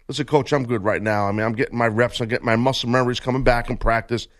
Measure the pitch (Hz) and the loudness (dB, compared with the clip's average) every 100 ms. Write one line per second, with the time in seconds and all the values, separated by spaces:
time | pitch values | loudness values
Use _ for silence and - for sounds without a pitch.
0 | - 139 131 147 131 147 120 120 95 87 | -10 -6 0 2 2 -2 0 -2 0 0
1 | 107 104 101 104 113 110 135 117 117 110 | 0 0 0 0 0 0 -2 0 0 2
2 | 120 - 117 110 120 113 127 131 123 127 | 0 0 -4 -2 0 2 2 0 0 2
3 | 123 123 - 127 127 120 117 117 - 113 | 2 -2 -2 0 2 2 0 -2 0 0
4 | - 120 - _ | 0 -6 -6 _